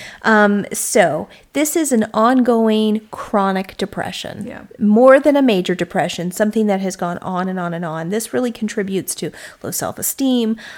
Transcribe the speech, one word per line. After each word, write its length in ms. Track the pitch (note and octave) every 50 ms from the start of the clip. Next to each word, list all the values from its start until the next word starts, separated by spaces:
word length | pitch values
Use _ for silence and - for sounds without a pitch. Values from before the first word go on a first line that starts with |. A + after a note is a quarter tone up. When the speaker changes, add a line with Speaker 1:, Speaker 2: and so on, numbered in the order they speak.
| - - - - -
Speaker 1:
Um, 440 | - A3 G#3+ G#3 G#3 G3+ G3+ F#3+ - -
so 560 | - - - - - F#3 D#3+ C#3+ D#3+ F#3 - - - _ _ -
this 240 | C4+ D4+ D4 -
is 160 | F4 D#4+ C#4 C4
an 140 | A3+ G#3+ - -
ongoing 920 | G#3+ A3 A#3 C4 B3+ B3 B3 A#3+ A3+ A3+ A3 G#3+ G#3+ G#3+ G#3+ G#3+ A3 G#3+ -
chronic 680 | - - - - - G#3 G3 G3 F#3+ F#3+ F#3+ - -
depression. 680 | - D4 - - - - - F#3 - - - - - G3
Speaker 2:
Yeah. 160 | A3 - - - - - -
Speaker 1:
More 420 | G#3+ G#3 G#3 A3+ B3+ C4 C4 C#4+
than 160 | C4+ D4+ C#4
a 60 | C#4+ C#4
major 320 | B3+ G#3+ F3+ F3+ - F3+
depression, 560 | F#3 F3 - - F#3+ D3 F3 - - E3+ F3+ F3+
something 340 | - G#3+ G#3+ G#3 A3+ A3
that 140 | G#3 G3 F#3+
has 160 | F#3+ F#3+ F#3
gone 220 | - F#3 F3 F3 -
on 300 | - - F#3 F3+ F#3 F#3
and 100 | F#3 F#3
on 120 | F3 F3 E3+
and 100 | E3 F3
on. 240 | E3 D#3 D#3+ E3 E3+
This 220 | G3+ A3+ A3+ - -
really 200 | B3 B3+ B3 A#3
contributes 600 | - A3 G#3 - A3 G3 F#3+ F#3+ F#3 - - -
to 140 | - F#3 D#3 - - - - - _ -
low 80 | -
self-esteem, 840 | - - - - - - - - - - C4+ C4 B3+ A#3+ A3+ A3 A3+ A3 - - -